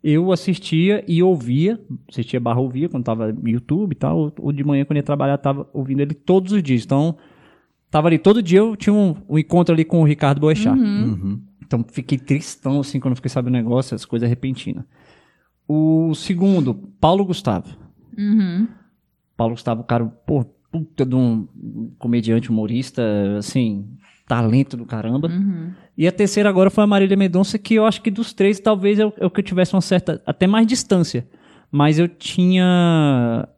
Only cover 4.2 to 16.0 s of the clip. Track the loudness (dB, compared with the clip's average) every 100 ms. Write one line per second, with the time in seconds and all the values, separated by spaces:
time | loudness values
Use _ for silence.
4.2 | -2 -4 -6 -4 0 0 0 -2 -2 -2
5.2 | 0 0 -2 -4 -6 -8 -4 -2 -2 -4
6.2 | 0 0 2 -2 0 -2 0 0 0 -4
7.2 | _ _ _ _ _ _ _ 0 2 4
8.2 | 4 4 4 4 4 0 0 2 2 0
9.2 | -2 -2 2 2 4 2 2 4 4 2
10.2 | 0 2 2 2 2 2 0 0 -2 -2
11.2 | -4 -6 -10 _ -6 -4 -4 -8 -4 -6
12.2 | -2 -4 -4 -10 -4 -4 -4 -4 -4 -4
13.2 | -4 -4 -2 -2 0 -2 -2 -8 -6 -4
14.2 | -2 -2 -4 -8 -8 -10 -12 _ _ _
15.2 | _ _ _ _ -4 0 2 2